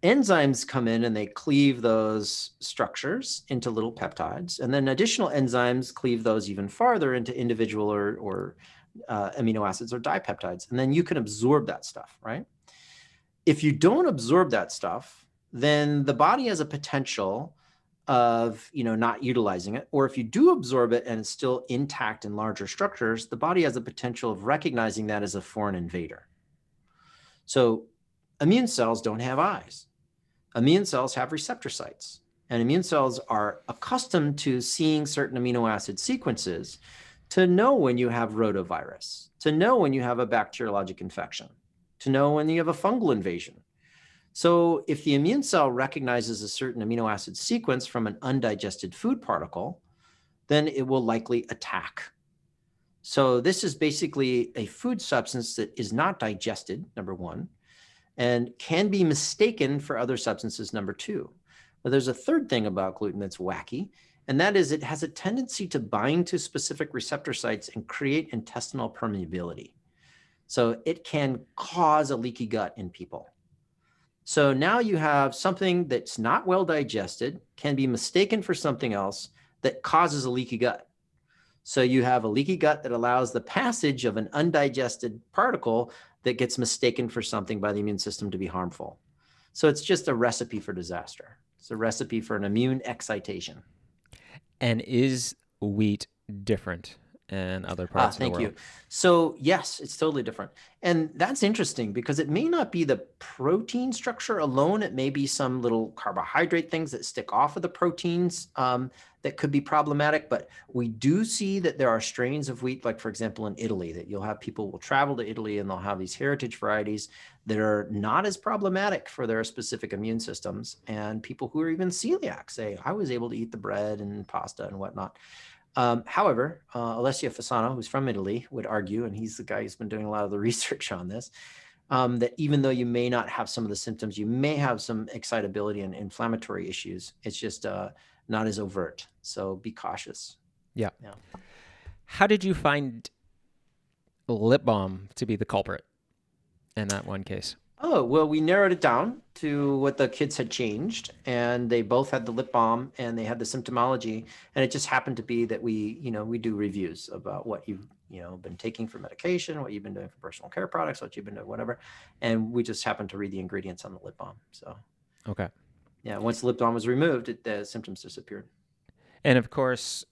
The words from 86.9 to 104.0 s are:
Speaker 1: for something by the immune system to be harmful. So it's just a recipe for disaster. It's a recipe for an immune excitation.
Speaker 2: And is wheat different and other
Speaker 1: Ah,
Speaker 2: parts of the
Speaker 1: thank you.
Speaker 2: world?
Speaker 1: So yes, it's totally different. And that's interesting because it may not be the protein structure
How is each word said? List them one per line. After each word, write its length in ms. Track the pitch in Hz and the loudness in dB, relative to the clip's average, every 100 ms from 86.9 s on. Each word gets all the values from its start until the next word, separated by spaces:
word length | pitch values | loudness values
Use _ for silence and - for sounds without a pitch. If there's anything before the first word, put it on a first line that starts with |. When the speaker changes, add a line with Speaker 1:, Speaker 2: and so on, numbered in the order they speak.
| 120 123 | 2 -2
Speaker 1:
for 120 | 120 | -2
something 380 | 110 110 95 107 | -2 -4 -4 -2
by 140 | 101 | 0
the 60 | 104 | 0
immune 200 | 104 101 | -2 -2
system 320 | 104 - 104 | -4 -6 -6
to 60 | 92 | -4
be 100 | 90 | -4
harmful. 520 | 90 90 - - - _ _ _ _ _ | -4 -6 -6 -14 -14 _ _ _ _ _
So 140 | - 156 | 2 4
it's 160 | 147 | 4
just 240 | - 185 - | 2 0 2
a 80 | 123 | 2
recipe 440 | 120 113 117 110 | 2 2 -4 -6
for 140 | - | -8
disaster. 640 | 92 87 87 - - - - _ _ | -8 -6 -8 -10 -18 -20 -20 _ _
It's 120 | - | -12
a 60 | 113 | -2
recipe 440 | 113 110 113 113 | -2 0 -2 -4
for 140 | 110 107 | -2 -2
an 80 | |
immune 380 | 101 104 127 131 127 | 0 2 2 0 -4
excitation. 800 | 117 - 107 - 95 - - - _ _ _ _ - - - _ _ | -10 -4 -6 -4 -10 -10 -14 -20 _ _ _ _ -20 -20 -20 _ _
Speaker 2:
And 220 | 123 113 | 0 0
is 540 | - 127 135 127 123 - _ _ | 0 2 4 2 -4 -8 _ _
wheat 480 | 104 101 107 104 - _ - 104 | -2 2 2 2 -4 _ -16 -12
different 520 | 98 104 - 85 - - _ - _ | -2 -2 -2 -8 -10 -20 _ -20 _
and 340 | 98 92 92 92 | -6 -4 -4 -6
other 220 | 87 90 | -6 -4
Speaker 1:
Ah, 20 | |
Speaker 2:
parts 220 | 117 120 - | 2 2 2
of 40 | |
the 60 | 131 | -2
Speaker 1:
thank 140 | 90 | -2
you. 80 | 110 | -4
Speaker 2:
world? 100 | - - - - | -6 -20 -20 -12
Speaker 1:
So 460 | - 185 175 160 - | 2 8 8 6 2
yes, 400 | 131 180 - - | 2 2 2 -10
it's 160 | 143 - | -10 -2
totally 260 | 175 147 | 0 0
different. 280 | 113 - 101 - - _ | -4 -6 -12 -14 -20 _
And 280 | 180 170 160 - | 2 2 0 0
that's 280 | 185 277 | 0 2
interesting 500 | 202 226 180 - 110 | 2 2 -2 -2 -4
because 260 | 101 117 147 | -4 -2 0
it 100 | 147 | 2
may 160 | 165 320 | 2 2
not 220 | 339 277 | 2 0
be 120 | 175 | 0
the 140 | 156 120 - _ | 2 0 -2 _
protein 760 | - - 131 185 226 240 254 | -20 -2 2 2 2 -2 -2
structure 460 | 233 | -2